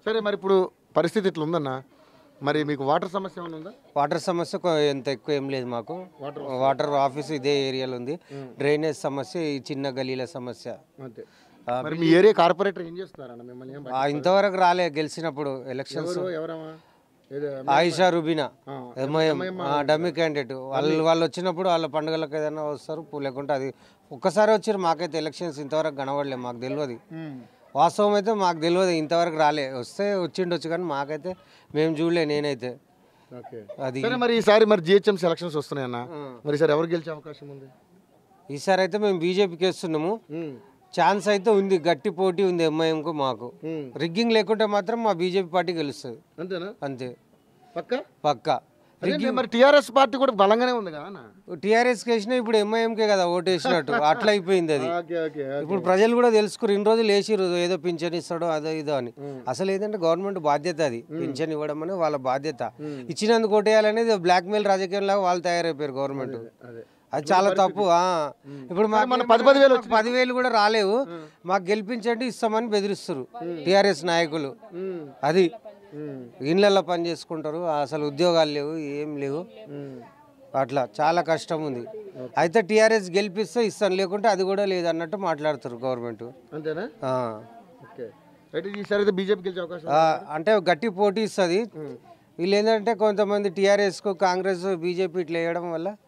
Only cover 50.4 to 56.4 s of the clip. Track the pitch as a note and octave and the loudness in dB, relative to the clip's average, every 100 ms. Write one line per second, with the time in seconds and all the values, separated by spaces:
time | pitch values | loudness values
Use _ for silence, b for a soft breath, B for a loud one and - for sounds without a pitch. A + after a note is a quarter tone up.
50.4 | G3 A3+ B3+ A#3+ F#3+ D3+ E3 F#3 A2+ G2+ | 4 6 2 0 -4 -10 -12 -16 -20 -20
51.4 | - F3 G3 A3 B3 A#3+ A#3 A#3 G3+ B3+ | -14 -6 2 4 4 0 0 -2 0 -2
52.4 | A3+ A3 G#3 A3+ A3+ A3 G#3+ G3 F3 F3 | 2 2 2 0 0 0 2 2 2 0
53.4 | F3 F3+ C4 F3 D3+ C#3+ D3+ D#3 G#3 G#3 | 0 0 2 0 0 2 2 4 4 2
54.4 | F3 F#3+ E3 D3 B2+ F3 E3 E3+ D#3+ D3 | 2 2 4 0 0 -4 -4 -4 -4 -6
55.4 | C3+ C#3+ D3+ F#3+ E3+ F#3 A3 A#3+ B3 A3 | -6 -6 -4 -2 2 4 4 6 6 4